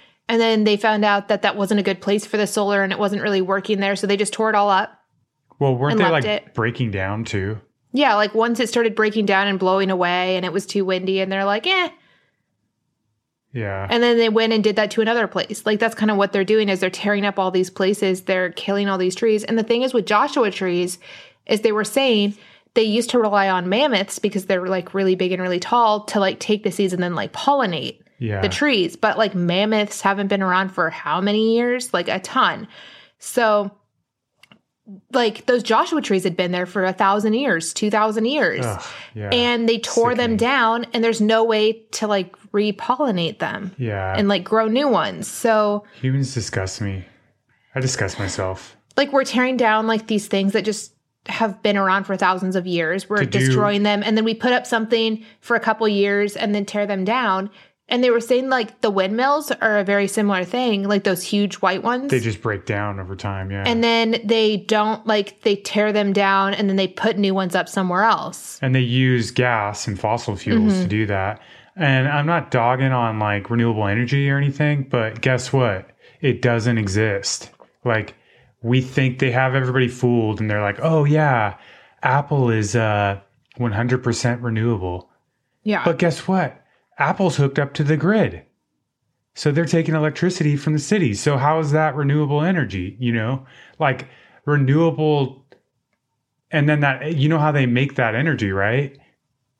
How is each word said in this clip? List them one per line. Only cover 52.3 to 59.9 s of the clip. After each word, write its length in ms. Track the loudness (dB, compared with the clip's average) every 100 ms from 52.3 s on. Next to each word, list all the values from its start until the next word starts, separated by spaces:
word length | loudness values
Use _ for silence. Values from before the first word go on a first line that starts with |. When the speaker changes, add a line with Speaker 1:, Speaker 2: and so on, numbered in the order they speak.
| 0 0 -2
Speaker 1:
of 100 | -2
years. 420 | -2 0 -2 -2
We're 80 | -2
Speaker 2:
To 80 | 0
do 140 | 2
Speaker 1:
destroying 440 | 2 2 2 2
them. 180 | 2 0
And 140 | 0 0
then 80 | 0
we 80 |
put 180 | 0 0
up 120 | 0 0
something 580 | -2 0 0 0 -4 -8 -18
for 140 | -4 -2
a 40 |
couple 280 | 0 0 0
years 480 | 2 2 2 -2 -2
and 200 | -2 -2
then 100 | -2
tear 220 | -4 -2
them 180 | -2 -2
down. 440 | 0 0 0 -4 -10 -20 _ -6
And 160 | 0
they 60 | 2
were 80 | 2
saying, 300 | 2 0 2
like, 320 | 0 -2 -2
the 80 | 0
windmills 600 | 0 0 0 2 0 -2
are 260 | -2 0 0
a 40 |
very 240 | 2